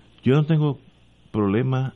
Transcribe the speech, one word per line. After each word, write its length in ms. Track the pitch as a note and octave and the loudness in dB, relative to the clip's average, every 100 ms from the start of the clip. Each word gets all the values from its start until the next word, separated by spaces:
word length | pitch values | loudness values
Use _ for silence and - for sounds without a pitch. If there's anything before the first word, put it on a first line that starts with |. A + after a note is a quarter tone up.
| - _ | -20 _
yo 120 | A#2+ C#3+ | 0 2
no 100 | D3+ | 2
tengo 320 | D#3+ D3 B2+ - _ _ _ _ | 0 0 -4 -12 _ _ _ _
problema, 640 | G#2+ G2+ G#2 C3 C3 C3 | -2 0 0 0 -2 -4